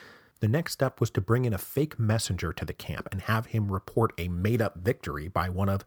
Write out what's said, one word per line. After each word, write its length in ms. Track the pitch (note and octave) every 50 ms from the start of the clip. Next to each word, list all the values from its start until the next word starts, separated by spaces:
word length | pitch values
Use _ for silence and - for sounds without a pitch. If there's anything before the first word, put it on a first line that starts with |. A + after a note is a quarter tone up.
| - - - - - _ _ _
the 80 | -
next 280 | G#2+ A2+ D#3+ E3+ - -
step 260 | - C3+ C3 - -
was 100 | A#2 -
to 100 | - -
bring 240 | F#2+ - A2+ B2 B2+
in 80 | A#2+ G#2+
a 60 | G#2
fake 400 | - - - C3 D3+ D#3 - -
messenger 540 | A2+ G#2+ A2 A2+ - - F#2 F2+ - E2 -
to 120 | - E2+
the 80 | D#2+ -
camp 360 | - - - D2+ - - -
and 120 | - F#2+ -
have 240 | - A2 A2 A2+
him 260 | - - A2+ G#2 G2+ F#2+
report 400 | F#2+ - - - B2 A2+ - -
a 120 | - E2+ F2+
made-up 480 | F2 F2 F#2 G#2+ A#2+ A#2 A2 G2 - E2+
victory 480 | F2+ B2 C3 - - - C#2+ D2 D2+
by 220 | F#2+ - E2+ E2 F#2
one 200 | F2+ F2+ G2+ G2+
of 160 | G2 F#2+ -